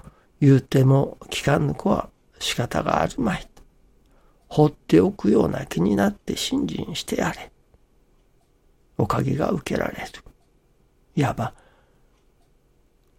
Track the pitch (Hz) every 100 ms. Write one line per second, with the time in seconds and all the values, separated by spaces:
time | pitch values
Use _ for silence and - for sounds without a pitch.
0 | - - _ - 143 135 - - 131 135
1 | - - - - - 151 143 147 196 -
2 | - _ _ - - - 117 - - 78
3 | 78 - 226 - - - - _ _ _
4 | _ _ _ _ - - 151 - - 160
5 | 185 208 202 220 170 - 135 - 190 202
6 | 202 208 - - - 269 285 - - -
7 | - - - - - _ _ _ _ _
8 | _ _ _ _ _ _ _ _ _ -
9 | 123 123 131 135 - 170 - - - -
10 | - - - _ _ _ _ _ _ _
11 | _ - 123 92 117 - _ _ _ _
12 | _ _ _ _ _ _ _ _ _ _
13 | _